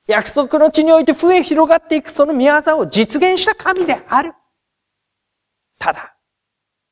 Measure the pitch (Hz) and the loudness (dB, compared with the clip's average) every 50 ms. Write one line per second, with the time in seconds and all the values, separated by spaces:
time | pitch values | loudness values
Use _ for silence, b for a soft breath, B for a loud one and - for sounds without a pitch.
0 | _ - 214 220 208 - - 285 277 262 - 302 302 311 311 311 302 320 320 320 | _ -2 -2 -2 -2 -2 -4 -4 -2 -2 0 2 2 2 2 2 2 4 4 4
1 | 285 320 294 - 330 349 370 359 - - 302 302 320 302 330 320 - - 320 302 | 4 2 0 0 0 2 2 2 0 0 0 0 2 2 2 0 0 -2 -4 -4
2 | - - - - 285 302 311 254 254 285 294 302 294 330 311 311 202 147 - 196 | -4 -4 -2 -2 0 0 0 0 2 2 2 2 0 0 -2 -2 -2 -2 -2 -2
3 | 220 220 - 294 349 370 370 370 381 427 427 - - 359 381 370 359 311 240 185 | -2 -2 0 0 0 0 0 0 -2 -2 -4 -2 -4 -4 -2 -2 -2 -4 -4 -6
4 | - - 233 262 320 330 - _ _ _ _ _ _ _ _ _ _ _ _ _ | -6 -4 -2 -2 -2 -4 -8 _ _ _ _ _ _ _ _ _ _ _ _ _
5 | _ _ _ _ _ _ _ _ _ _ _ _ _ _ _ _ - 175 - - | _ _ _ _ _ _ _ _ _ _ _ _ _ _ _ _ -6 -6 -6 -6
6 | - - _ _ _ _ _ _ _ _ _ _ _ _ _ _ _ _ | -10 -20 _ _ _ _ _ _ _ _ _ _ _ _ _ _ _ _